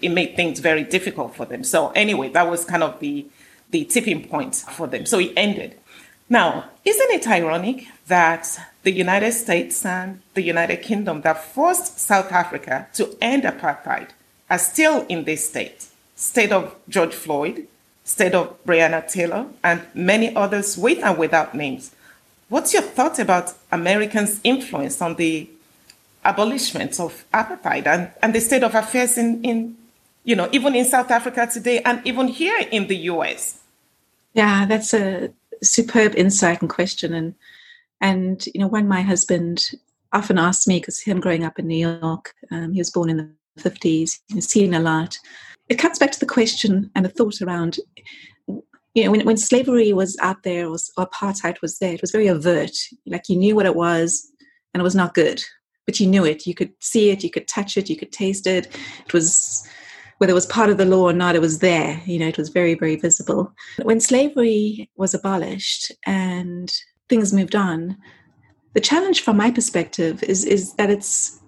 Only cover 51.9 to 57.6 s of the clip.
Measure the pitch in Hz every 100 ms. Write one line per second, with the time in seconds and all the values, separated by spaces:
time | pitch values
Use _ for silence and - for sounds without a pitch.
51.9 | 165 180 214 202 160 170 156 151 - -
52.9 | - - 175 - 180 202 214 190 165 170
53.9 | 165 170 - - _ _ _ _ 180 180
54.9 | 190 175 - 151 - - - _ _ -
55.9 | - 185 196 160 156 175 170 - _ -
56.9 | 226 208 196 180 - - -